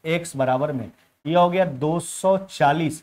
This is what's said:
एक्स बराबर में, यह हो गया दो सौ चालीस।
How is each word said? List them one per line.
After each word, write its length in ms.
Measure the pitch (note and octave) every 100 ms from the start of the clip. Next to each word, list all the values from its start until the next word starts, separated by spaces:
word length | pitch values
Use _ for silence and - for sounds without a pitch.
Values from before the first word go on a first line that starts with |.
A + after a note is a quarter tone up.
| D#3+
एक्स 300 | E3+ E3+ C3+
बराबर 360 | B2+ C3 D3+
में, 180 | C3+ G2+ _ _ _
यह 140 | D3 F3
हो 120 | F3
गया 140 | F3+
दो 340 | F3+ C3 D3+ E3+
सौ 360 | E3+ - F#3+ F#3+
चालीस। 600 | F#3+ - - D#3+ E3 -